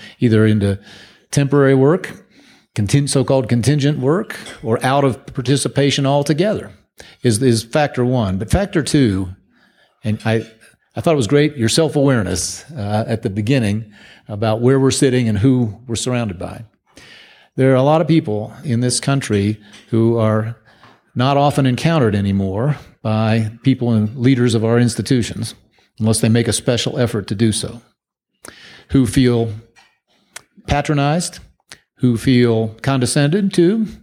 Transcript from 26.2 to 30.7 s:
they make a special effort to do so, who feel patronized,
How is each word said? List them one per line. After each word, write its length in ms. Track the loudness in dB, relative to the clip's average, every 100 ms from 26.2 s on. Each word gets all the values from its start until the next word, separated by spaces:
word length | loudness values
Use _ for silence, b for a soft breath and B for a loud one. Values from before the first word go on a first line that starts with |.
they 80 | 2
make 200 | 2 2
a 40 |
special 460 | -2 -2 -2 -2 -2
effort 300 | -2 -2 -6
to 80 | 0
do 160 | 0
so, 280 | 0 -8 -12 _ _ _ _ _ _ B B B B _
who 180 | 0 2
feel 460 | 2 2 2 -2 -8 -16 _ b b _ _ _ -20 -20 _
patronized, 720 | -4